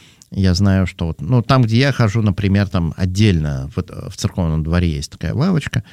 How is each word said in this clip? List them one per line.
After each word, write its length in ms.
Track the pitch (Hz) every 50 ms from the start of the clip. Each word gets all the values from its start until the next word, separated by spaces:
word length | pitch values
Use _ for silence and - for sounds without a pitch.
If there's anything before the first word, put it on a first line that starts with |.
| - - _ _ _ _
Я 240 | - 98 95 95 87
знаю, 320 | 90 101 98 95 95 92
что 200 | 87 - - 87
вот, 140 | 80 78 -
ну, 220 | 71 85 127 120
там, 200 | 110 - 135 131
где 160 | 123 107 113 120
я 140 | 139 143
хожу, 300 | 123 - 120 104 98 117
например, 460 | 107 104 87 - 101 98 98 101 101 95
там 260 | - 92 82 78 -
отдельно 720 | - 92 90 90 101 110 107 92 80 76 73 69 65 67 73 -
в, 360 | - - - - - - 92
в 60 | -
церковном 460 | - - - - 101 87 80 78 80
дворе 320 | 76 78 82 87 90 85 73
есть 160 | 73 71 -
такая 240 | - - - 80 104
лавочка. 480 | 107 151 196 185 151 - - - 117 - -